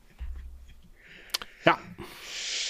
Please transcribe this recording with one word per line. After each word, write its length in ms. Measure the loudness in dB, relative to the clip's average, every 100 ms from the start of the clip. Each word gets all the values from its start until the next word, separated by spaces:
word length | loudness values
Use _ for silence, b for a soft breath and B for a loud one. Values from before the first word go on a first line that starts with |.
| -14 -6 -4 -4 -8 -12 -14 -16 -18 -20 B B B B B B 8
Ja. 120 | 8 6 -10 B B B B B B